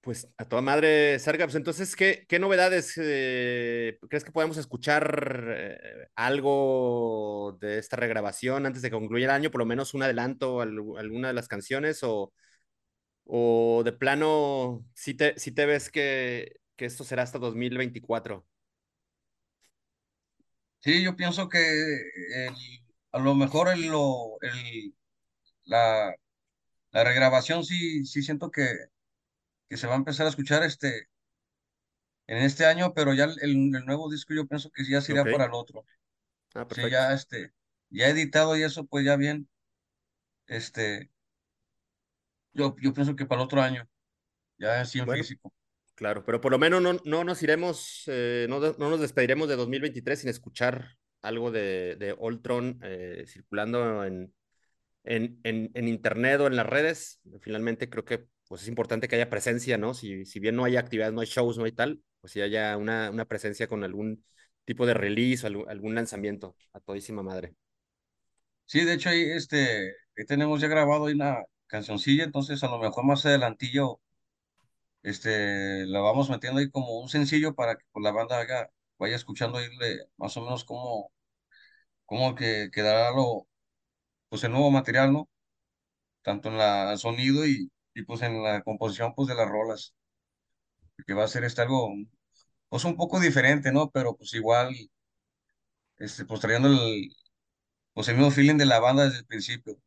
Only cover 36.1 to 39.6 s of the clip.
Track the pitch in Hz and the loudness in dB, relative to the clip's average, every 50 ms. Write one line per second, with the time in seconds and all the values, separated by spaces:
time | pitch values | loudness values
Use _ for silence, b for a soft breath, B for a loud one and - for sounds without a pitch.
36.1 | _ _ _ _ _ _ _ _ _ 113 117 117 - 117 120 117 127 127 131 131 | _ _ _ _ _ _ _ _ _ -12 -10 -10 -8 -4 -4 0 2 2 4 4
37.1 | 135 135 - _ - 117 92 - _ _ _ _ _ _ _ _ - 98 120 135 | 2 0 -2 _ -10 -10 -10 -12 _ _ _ _ _ _ _ _ -2 2 4 4
38.1 | 151 156 160 147 - 151 156 160 160 156 156 156 139 160 139 135 - 143 139 139 | 4 4 0 2 4 4 4 4 4 2 0 0 -2 -6 -12 -4 -2 0 4 4
39.1 | 143 139 139 147 147 151 143 _ _ _ | 4 4 4 0 -2 -4 -8 _ _ _